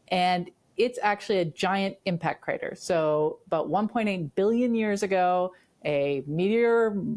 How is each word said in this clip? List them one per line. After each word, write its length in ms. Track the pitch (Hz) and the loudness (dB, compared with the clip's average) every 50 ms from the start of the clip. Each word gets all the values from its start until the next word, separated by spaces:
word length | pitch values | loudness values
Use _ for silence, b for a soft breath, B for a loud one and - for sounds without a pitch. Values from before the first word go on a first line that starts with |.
| _ - | _ -4
and 400 | - 185 180 180 180 180 175 - - _ _ _ _ - | -2 0 2 2 0 0 -2 -6 -12 _ _ _ _ -2
it's 220 | 220 254 247 - | -2 -2 0 -2
actually 380 | - 208 208 202 - - 214 190 | 0 0 0 0 -2 -2 0 0
a 60 | 175 | 0
giant 520 | 160 143 - - 185 190 196 196 196 196 - _ | 0 -2 -2 -2 0 0 0 0 -2 -4 -6 _
impact 360 | 196 175 170 - 160 - - | -4 -4 -2 -2 -4 -4 -4
crater. 320 | - - - - - - - | -4 -6 -6 -4 -4 -8 -10
So 640 | - - - 185 165 156 151 151 151 151 156 - - _ - | -10 -4 0 0 2 2 2 2 2 0 0 -2 -6 _ -4
about 200 | 175 160 - - | -2 -2 0 0
one 200 | 147 190 214 208 | 0 0 0 0
point 200 | - 240 220 208 | -2 -2 -2 -2
eight 260 | 196 185 165 143 - | -2 -4 -6 -6 -2
billion 400 | - 196 208 226 233 247 247 233 | 0 0 2 2 2 2 0 0
years 260 | 226 220 214 202 202 | 0 0 0 0 -2
ago, 520 | 214 196 190 185 180 180 180 180 180 185 180 B B B B _ - | 0 0 0 2 2 2 2 2 0 -2 -4 B B B B _ -4
a 400 | 151 151 143 143 143 143 139 131 143 | -2 0 0 0 0 0 -2 -2 -4
meteor 680 | 147 160 180 202 220 233 240 233 233 233 226 220 208 202 175 - 226 | -2 0 0 2 2 2 4 4 4 4 2 2 0 -2 -4 -4 -6